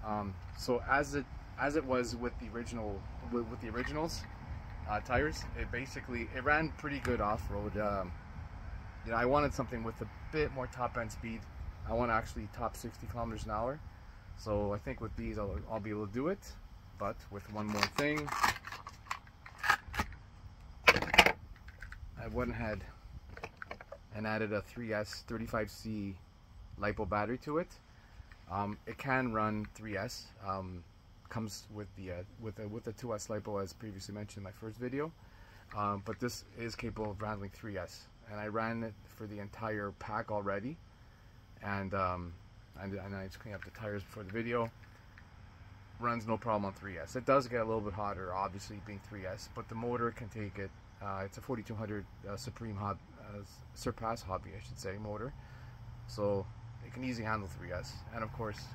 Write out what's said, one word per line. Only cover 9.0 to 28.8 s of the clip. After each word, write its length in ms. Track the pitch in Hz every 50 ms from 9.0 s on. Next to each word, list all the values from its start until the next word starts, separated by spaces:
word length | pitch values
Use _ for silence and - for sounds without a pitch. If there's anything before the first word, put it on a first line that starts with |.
| -
you 80 | 107
know, 40 | 117
I 80 | 117 120
wanted 300 | 123 135 147 147 139 -
something 300 | - 131 110 127 117 113
with 160 | 113 113 -
a 80 | 113 104 - - - -
bit 200 | - 156 151 139 135
more 120 | 135 127
top-end 460 | 120 - 131 123 120 - 123 113 107
speed. 280 | - - - 117 113 110 - - - - - - - - - -
I 40 | 113
want 160 | 117 123 120
to 40 | 113
actually 340 | 110 113 - - 120 107 101
top 240 | - - 120 110 -
sixty 320 | - - 117 - - - 107
kilometers 360 | - 120 117 113 110 107 110
an 60 | 110
hour. 300 | 107 107 117 127 143 160 - - - - - - - - - - -
So 360 | - - 110 104 104 104 101
I 60 | 101 101
think 220 | - 139 127 -
with 140 | 117 107 -
these, 200 | - 113 113 110
I'll, 220 | 110 104 98 92 95 - -
I'll 100 | 113 110
be 100 | 101 110
able 160 | 104 104 107
to 60 | 101
do 160 | 101 123 139 170
it. 100 | 196 196 - - - - - - - - - - - -
But 180 | 101 101 117 - - -
with 200 | 101 101 - -
one 140 | 104 107 104
more 160 | 104 107 104 101 - -
thing, 320 | - 143 147 151 151 147 143 - - - - - - - - - - - - - - - - - - - - - - - - - - - - - - - - - - - - - - - - - - - - - - - - - - - - - - - - - - - - - - - - - - - - - - - - - - - - - -
I 80 | 113 113
went 180 | 107 120 123 120
ahead 340 | 117 113 117 110 107 95 - - - - - - - - - - - - - - - - - - - - - - - - - - 107
and 120 | 107 107
added 260 | 107 107 110 110 104
a 100 | 107 104
three 300 | 95 - - 120 120 110
S 320 | 107 104 107 - - - -
thirty-five 440 | - 120 110 113 113 - 113 110 101
C 440 | - - - 113 107 104 101 98 95 - - - - - - - - - - - - -
lipo 280 | 101 104 101 110 110 90
battery 300 | 104 104 104 107 123 127
to 200 | - 151 147 160
it. 100 | 185 - - - - - - - - - - - - - - - - -
Um, 280 | 87 98 104 104 104 -